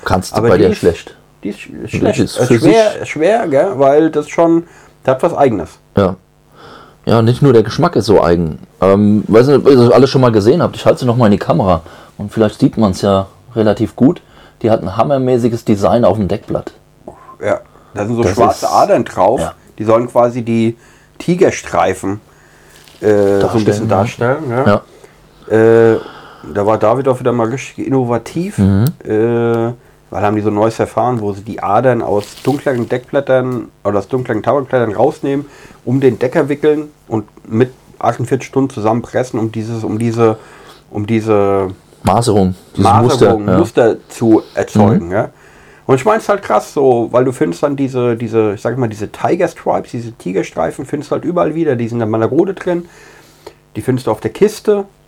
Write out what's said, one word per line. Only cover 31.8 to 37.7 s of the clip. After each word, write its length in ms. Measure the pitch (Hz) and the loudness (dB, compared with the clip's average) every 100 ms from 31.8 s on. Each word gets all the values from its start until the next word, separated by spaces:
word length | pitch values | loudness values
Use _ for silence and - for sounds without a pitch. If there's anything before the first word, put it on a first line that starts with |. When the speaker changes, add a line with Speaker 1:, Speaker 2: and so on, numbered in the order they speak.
| 127 117 | 2 0
Speaker 2:
aus 400 | - 101 - - | -2 -4 -4 -6
dunkleren 440 | 135 139 151 120 113 | -4 -4 -4 -4 -4
Deckblättern 800 | 127 - 143 139 131 127 123 - _ | -6 -4 -4 0 0 0 -6 -10 _
oder 140 | 101 101 | -4 -4
aus 100 | - | -4
dunkleren 340 | 131 127 107 | -6 -4 -2
Tabakblättern 500 | 113 143 135 131 110 | 0 -2 0 -2 -2
rausnehmen, 520 | 98 139 - 139 139 143 - - - | 0 -2 -2 -4 -4 -8 -18 -20 -14
um 160 | 123 135 | -4 0
den 180 | 135 110 | 0 0
Decker 300 | 123 170 139 | -2 -2 -2
wickeln 400 | 143 151 151 151 _ - | -2 0 -2 -6 _ -8
und 160 | 110 107 _ - | -8 -8 _ -6
mit 200 | 113 127 | 0 0